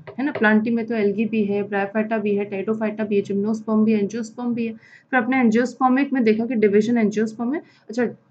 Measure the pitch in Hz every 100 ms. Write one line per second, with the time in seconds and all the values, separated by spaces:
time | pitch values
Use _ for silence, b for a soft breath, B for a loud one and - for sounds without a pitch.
0 | - - 277 - 214 214 220 233 220 233
1 | 202 196 220 220 196 202 196 202 196 220
2 | 214 226 208 202 202 196 190 220 220 208
3 | 214 202 196 202 208 220 - 220 220 214
4 | 196 220 220 - 247 233 226 226 - -
5 | - 262 240 262 240 214 247 - 254 254
6 | 285 262 220 220 233 247 208 202 214 240
7 | 208 208 220 - 240 311 - _ - 220
8 | 233 - _